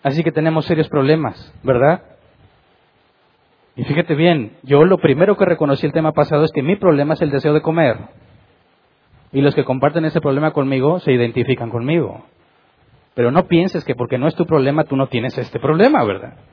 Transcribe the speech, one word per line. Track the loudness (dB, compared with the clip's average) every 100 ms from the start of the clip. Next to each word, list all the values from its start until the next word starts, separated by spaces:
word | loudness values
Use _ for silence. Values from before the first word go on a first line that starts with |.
Así | -2 -2
que | -2
tenemos | 0 -2 -2
serios | -2 -2 0
problemas, | 0 0 0 -2 -10 -20 -10
¿verdad? | -2 2 2 0 -6 _ _ _ _ _ _ _ _ _ _ _ _ _ _ _ _ -10
Y |
fíjate | -4 -2 0 2
bien, | 2 2 -2 -12
yo | 2 4
lo | 6 4
primero | 2 4 2 2
que |
reconocí | 2 2 0 0 0
el |
tema | 0 0
pasado | 0 0 2
es | 0
que | 0
mi | -2
problema | 0 2 2 0
es | -2
el | -2
deseo | -2 0
de | 0
comer. | 0 0 0 0 -8 -20 _ _ _ _ _ _ _ _ _ _ _
Y | 0
los | 0
que | 0
comparten | -2 0 0 0
ese | -2 -2
problema | -2 0 -2
conmigo | -2 -2 0 0 0
se | 0
identifican | 0 0 -2 -2 -2 -4
conmigo. | -6 -2 -2 -2 -8 -20 _ _ _ _ _ _ _ _
Pero | -2 2
no | 2 2
pienses | 0 0 -4
que | -6
porque | -6 -4 -2
no | -2
es |
tu | -2
problema, | -2 0 0 -2
tú | -2 -2
no | -2
tienes | -4 -6 -8
este | -10 -6
problema, | -2 2 2 2
¿verdad? | 0 -4 -10 -20 _